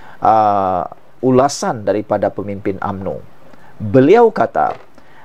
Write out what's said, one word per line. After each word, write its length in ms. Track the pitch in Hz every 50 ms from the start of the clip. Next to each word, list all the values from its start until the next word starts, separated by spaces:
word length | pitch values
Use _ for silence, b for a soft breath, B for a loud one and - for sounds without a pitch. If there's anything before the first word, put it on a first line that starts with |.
| B B B B
uh, 640 | - - 110 110 107 104 101 101 95 92 92 87 - - - - - - - -
ulasan 640 | - 131 127 123 135 143 - - 202 196 147 113 101
daripada 480 | 98 98 107 101 - 107 101 104 98
pemimpin 480 | - - 98 101 101 98 - 104 95 95
umno. 400 | - 98 98 95 95 87 69 - - - - - - B B B B B B
Beliau 560 | - 107 104 101 135 131 147 202 240 240 220
kata, 400 | - - 120 - - 78 73 - - - - - b b b b b b b